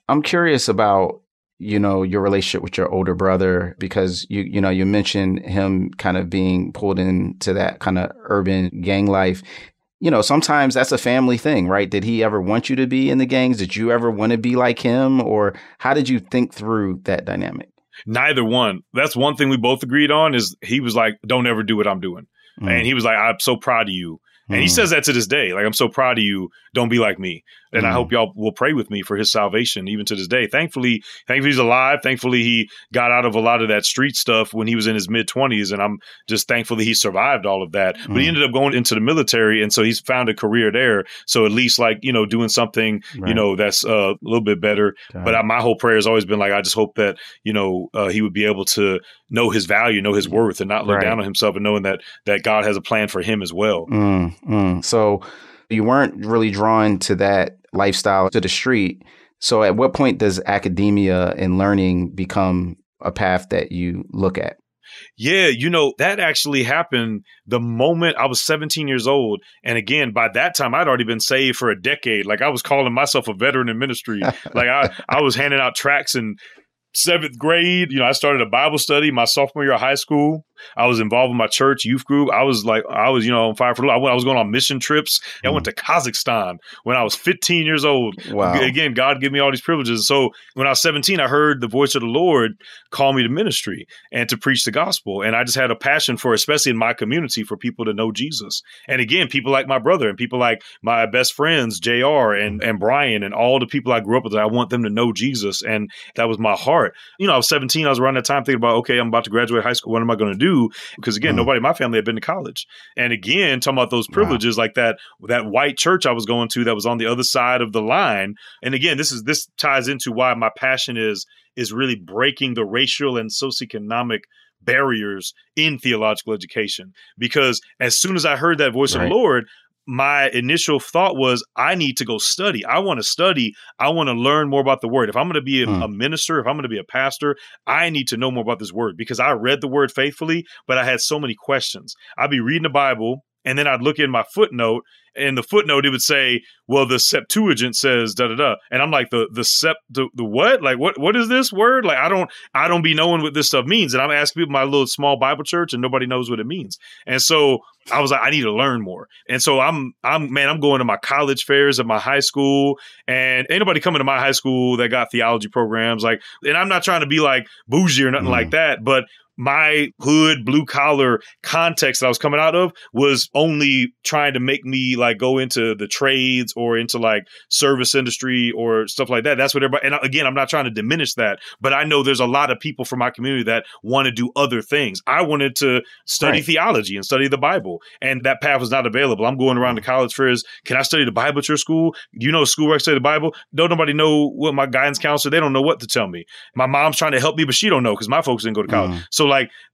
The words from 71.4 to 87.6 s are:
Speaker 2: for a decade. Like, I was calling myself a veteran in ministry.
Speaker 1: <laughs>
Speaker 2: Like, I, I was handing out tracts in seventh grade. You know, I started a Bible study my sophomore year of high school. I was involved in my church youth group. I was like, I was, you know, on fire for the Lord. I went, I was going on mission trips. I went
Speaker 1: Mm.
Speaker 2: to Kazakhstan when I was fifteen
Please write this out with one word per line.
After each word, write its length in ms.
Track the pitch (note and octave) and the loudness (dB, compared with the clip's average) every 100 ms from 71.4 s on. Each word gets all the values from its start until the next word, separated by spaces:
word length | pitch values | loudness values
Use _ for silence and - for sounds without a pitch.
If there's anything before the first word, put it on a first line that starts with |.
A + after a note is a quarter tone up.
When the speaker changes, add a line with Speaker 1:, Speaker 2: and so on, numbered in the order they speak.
| C3+ | 0
Speaker 2:
for 140 | A#2+ B2 | 0 -2
a 120 | G2 | -2
decade. 440 | B2 C#3+ B2 G#2+ | -2 -2 -2 -2
Like, 160 | G2+ G#2+ | -2 -2
I 80 | B2+ | -2
was 120 | B2 | -2
calling 300 | - C#3 B2+ | 0 0 2
myself 380 | B2 C#3+ C3+ A2+ | 0 0 0 -2
a 40 | |
veteran 360 | F#2+ C3 C3 A#2+ | -2 0 0 -2
in 100 | A2+ | -2
ministry. 420 | C3+ A#2 - G#2 | -4 -6 -8 -4
Speaker 1:
<laughs> 320 | G#2+ - - | -4 -6 -4
Speaker 2:
Like, 140 | A#2+ B2 | -2 2
I, 220 | C#3 C3 - - | 2 0 -4 -4
I 140 | D3 | 0
was 140 | C#3 | 2
handing 260 | A#2+ C#3+ C#3 | 0 0 2
out 140 | B2+ | 0
tracts 380 | - C#3+ C#3+ - | 0 0 0 0
in 200 | B2+ A2 G#2 - - _ _ _ | -4 -6 -10 -16 -20 _ _ _
seventh 440 | - F3 E3+ D3+ A#2+ | -2 0 0 -2 -4
grade. 560 | D3+ E3+ F3 F3+ F3 | 0 2 2 2 0
You 60 | C3+ | 2
know, 60 | |
I 60 | B2 | 2
started 300 | C3+ D3 C3+ | 2 2 2
a 40 | G#2+ | 2
Bible 280 | A#2+ D#3 D3 | 2 2 0
study 340 | - D3 D3+ | 0 2 2
my 120 | B2 | 2
sophomore 400 | A#2 C#3+ C#3 D3+ | 2 2 0 0
year 80 | C3+ | 0
of 60 | A#2 | 2
high 160 | C3 | 0
school. 500 | C#3+ - D3 D3+ D#3+ - - - A2+ | -2 0 2 2 0 -8 -20 -8 0
I 80 | |
was 140 | A#2+ A2+ | 2 2
involved 320 | G#2+ A#2+ B2+ | 2 2 2
in 60 | A#2+ | 2
my 100 | A2 | 0
church 380 | - C3+ B2+ | 2 2 2
youth 200 | A2+ B2+ | 0 -2
group. 240 | - C#3+ C#3 | 0 2 2
I 120 | A2 | 2
was 200 | C#3 A2+ | 2 0
like, 180 | A2+ A2 - | 0 0 0
I 220 | - B2 | 0 2
was, 160 | B2+ | 2
you 60 | A2+ | 2
know, 180 | A#2 A2+ | 2 2
on 60 | |
fire 180 | G#2+ B2 | 2 0
for 80 | A#2+ | 2
the 60 | C3+ | 2
Lord. 100 | A#2+ | 2
I 20 | |
went, 80 | C3+ | 2
I 20 | |
was 100 | B2 | 2
going 140 | B2+ B2+ | 2 2
on 140 | G#2 | 2
mission 280 | B2 - C3 | 0 0 -2
trips. 400 | - D3+ D3+ - - - | 0 0 0 -4 -6 -6
I 60 | C3 | -2
went 160 | D3 | -2
Speaker 1:
Mm. 100 | B2+ | -2
Speaker 2:
to 80 | - | -6
Kazakhstan 720 | - E3 B2 - C3 A2+ F2+ F2 - - | 0 0 0 -4 -2 -2 -2 -8 -16 -10
when 120 | A#2 | -2
I 80 | B2+ | 0
was 120 | G#2+ | 0
fifteen 500 | - F3 F3+ - E3+ | -2 -2 -2 0 0